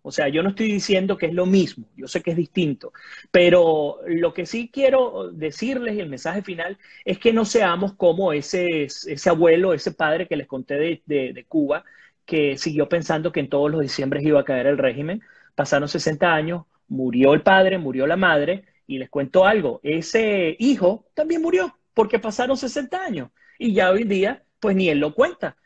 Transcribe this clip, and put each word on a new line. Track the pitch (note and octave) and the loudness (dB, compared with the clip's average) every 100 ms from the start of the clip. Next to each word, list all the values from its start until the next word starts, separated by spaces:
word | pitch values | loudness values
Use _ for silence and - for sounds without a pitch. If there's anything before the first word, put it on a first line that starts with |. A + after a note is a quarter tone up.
O | - | -8
sea, | - C#3+ | -4 -2
yo | D3+ | 0
no | F#3+ | -2
estoy | G3 A3 | -2 -2
diciendo | G3+ - F#3+ G3 G3 | -2 0 0 0 -2
que | D#3+ | -2
es | |
lo | F3 F#3 | 0 2
mismo, | G3 E3+ - - - | 4 2 -2 -20 -18
yo | C3 | -8
sé | F3 | -6
que | F3 | -4
es | E3 | -2
distinto, | D#3 F#3+ D#3 C3+ - - - - - | -2 -2 -2 -2 -10 -20 -20 -20 0
pero | F3+ F3 F3+ E3 D#3 C#3+ - F3 | 4 6 6 6 2 0 -6 -6
lo | E3+ E3+ | -2 -2
que | F3 E3+ | -2 -8
sí | A3+ A#3+ | -8 -8
quiero | C#4 C4+ C4 A#3+ F#3+ F3+ | 0 4 4 2 -2 -10
decirles | E3+ D3+ - A3+ C4 A#3+ G#3 | -8 -8 -6 -6 -4 -4 -6
y | |
el | E3 | -8
mensaje | C3 D#3+ G3 | -8 -8 -6
final | G3 E3+ E3+ G3 _ - | -8 -8 -10 -12 _ -10
es | - F#3+ | -6 -2
que | A#3 | 2
no | A3+ | 2
seamos | G#3 A#3 F#3 F3 G3 | 2 2 2 0 -2
como | - F3 E3 F#3+ | 2 2 4 0
ese, | D3 C#3+ F#3 F3 D#3+ | -2 -2 -2 -2 -2
ese | C#3 - - C#3+ F3+ | -4 -8 -10 -4 0
abuelo, | D#3+ E3+ E3 F#3+ | 4 6 6 4
ese | D3+ E3+ | 0 -4
padre | - D#3 E3 F3+ | -2 -2 -2 -2
que | D3+ | -6
les | - | -6
conté | C3 B2+ | -10 -6
de, | C#3+ E3 D#3+ - | -4 -2 -4 -4
de, | D3 B2+ | -4 -4
de | B2+ | -8
Cuba, | - D#3 C#3+ D#3 - _ _ _ - | -6 -2 0 -2 -6 _ _ _ -6
que | D#3+ C#3+ C3+ | -2 0 -2
siguió | E3 D3+ C#3+ | -4 -2 0
pensando | E3+ D#3 D#3+ D#3+ | 0 0 -2 -2
que | D#3+ | -4
en | C3+ | -2
todos | C#3+ D3 | 0 0
los | D#3+ | 0
diciembres | C#3 - C3+ C#3+ | -4 -4 -4 -2
iba | D3+ D3 | 2 2
a | |
caer | C#3 B2+ C3 | 2 0 0
el | C#3 | 0
régimen. | C3 B2 D#3 G#3+ - _ _ - | 0 -2 -6 -8 -12 _ _ -6
Pasaron | C#3+ C#3+ D3 | -2 -2 -2
sesenta | E3 D#3+ D3 F3+ | -4 -4 0 2
años, | D#3+ D#3 F3 - _ - | 2 -2 -6 -10 _ -10
murió | C3 B2+ A#2+ C3+ | -6 -2 4 4
el | D#3 | 6
padre, | G3 F#3+ F#3+ F#3 | 6 6 4 2
murió | C#3+ B2+ C#3+ | -4 -2 -2
la | F3+ | 2
madre, | F#3 D3+ D3 G3 - _ | 2 2 0 -4 -8 _
y | - C3+ | -12 -10
les | B2 | -8
cuento | D3 C3+ F#3 F#3+ | -6 0 4 4
algo, | A3 C#3 - | 4 0 -4
ese | C#3+ D#3+ D#3+ A3+ A3 G3+ E3 - | -4 -4 -2 -2 0 0 -2 0
hijo | B3 B3+ F3+ A3+ _ | 0 2 2 0 _
también | - D#4 E4 | -4 -2 -2
murió, | E4 F4+ F4+ - _ | 0 0 -2 -8 _
porque | - G#3+ A3 | 0 2 0
pasaron | A3 G#3 B3+ C4 | -2 -4 -2 -2
sesenta | B3+ D4 C4 F4+ | -4 -6 -8 -8
años, | F#4 E3+ A#2+ _ _ - | -6 -8 -10 _ _ -6
y | A#3 | -2
ya | G3+ F#3 | 2 2
hoy | G3 | 2
en | A3+ | 0
día, | G3 G3 C#4 _ _ | 0 0 -4 _ _
pues | G#3+ F#3+ | -2 2
ni | F3+ | 2
él | C#3+ | 2
lo | D3+ | 0
cuenta, | D3+ D#4+ - D#3 - | 2 0 0 -10 -10